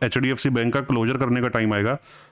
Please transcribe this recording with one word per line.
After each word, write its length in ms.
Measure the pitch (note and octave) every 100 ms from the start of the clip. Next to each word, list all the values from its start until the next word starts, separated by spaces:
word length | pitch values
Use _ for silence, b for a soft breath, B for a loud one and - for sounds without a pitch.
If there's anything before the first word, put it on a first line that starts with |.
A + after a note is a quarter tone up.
एचडीएफसी 460 | B2 B2+ B2+ B2+ C#3
बैंक 240 | B2 A#2
का 60 | C#3
क्लोजर 360 | C#3 B2 A2+ C3
करने 240 | B2+ B2
का 80 | A#2+
टाइम 260 | A#2 G#2+
आएगा, 200 | G#2 G#2+ C#3+ B B B